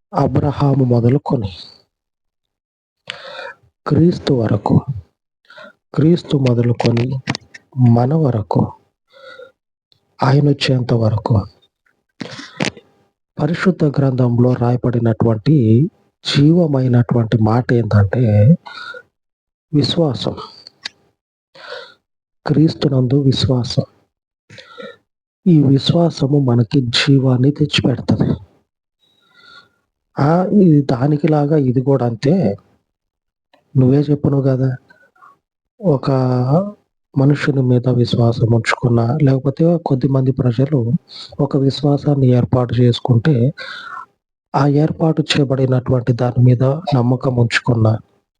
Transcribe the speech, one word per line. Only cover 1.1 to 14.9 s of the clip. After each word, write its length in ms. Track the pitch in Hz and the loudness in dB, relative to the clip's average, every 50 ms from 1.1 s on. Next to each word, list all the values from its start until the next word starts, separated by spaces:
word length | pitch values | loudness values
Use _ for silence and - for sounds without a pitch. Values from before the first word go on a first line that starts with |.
| 131 143 - - - 127 107 95 87 - - - - _ _ _ _ _ _ _ _ _ _ _ _ _ _ _ _ _ _ _ _ _ _ _ _ _ _ - - - - - - - - - - _ _ _ _ _ - | 0 0 -2 -2 -4 -4 -4 -6 -10 -14 -20 -20 -20 _ _ _ _ _ _ _ _ _ _ _ _ _ _ _ _ _ _ _ _ _ _ _ _ _ _ -16 -16 -16 -16 -18 -18 -16 -16 -18 -18 _ _ _ _ _ -4
క్రీస్తు 460 | - 151 127 160 175 - - - - | 0 2 4 4 2 2 0 -2 -2
వరకు, 480 | 143 123 113 107 110 107 - - - - - - 131 101 - _ _ _ _ _ _ _ _ _ - - - - - _ _ _ - | -2 0 0 -2 -2 -2 0 0 0 0 0 -2 -10 -12 -12 _ _ _ _ _ _ _ _ _ -20 -20 -20 -20 -20 _ _ _ -2
క్రీస్తు 420 | - 135 160 175 160 - - 160 | 0 2 2 2 0 -2 -2 -2
మొదలుకొని 840 | 139 135 123 120 117 117 120 113 - - 120 113 117 117 131 135 131 - - - - _ _ - - _ _ - 135 123 120 | 0 0 0 0 0 0 0 -2 -2 -2 -2 0 -2 -2 -4 -6 -8 -8 -8 -10 -10 _ _ -20 -20 _ _ -2 2 4 4
మన 240 | 117 120 123 127 151 | 4 4 2 0 0
వరకు, 580 | 165 156 135 117 110 101 - - - - - - - _ _ _ _ _ _ _ 539 523 523 508 508 508 - _ _ _ _ _ _ _ _ _ _ _ _ _ - | 0 0 0 -2 -2 -4 -2 0 0 -2 -2 -4 -12 _ _ _ _ _ _ _ -20 -20 -20 -20 -20 -20 -20 _ _ _ _ _ _ _ _ _ _ _ _ _ -4
ఆయన 260 | 131 131 135 143 147 147 | 0 2 2 2 2 2
వచ్చేంత 460 | 139 139 - - 131 127 123 - 123 | 0 0 0 -2 -2 -2 0 -2 -2
వరకు 480 | 117 113 107 107 107 - - 120 101 95 - _ _ _ _ _ _ _ _ _ _ _ _ _ - - - - - - - - - - - - - - _ _ _ _ _ _ _ _ _ _ - | 0 0 0 -2 -2 -2 0 0 -2 -2 -4 _ _ _ _ _ _ _ _ _ _ _ _ _ -16 -16 -16 -16 -18 -20 -14 -10 -8 -8 -8 -8 -12 -20 _ _ _ _ _ _ _ _ _ _ -4
పరిశుద్ధ 420 | 151 147 175 - - 196 165 - 165 | -4 -4 -2 -2 -2 -2 0 0 -2
గ్రంథంలో 680 | 147 127 - 135 135 127 123 127 120 120 117 120 127 | -2 0 0 -2 0 0 0 0 0 2 2 2 2
రాయబడినటువంటి 1300 | 127 120 120 120 123 120 - 127 | 0 0 -2 -2 -2 -2 -2 -2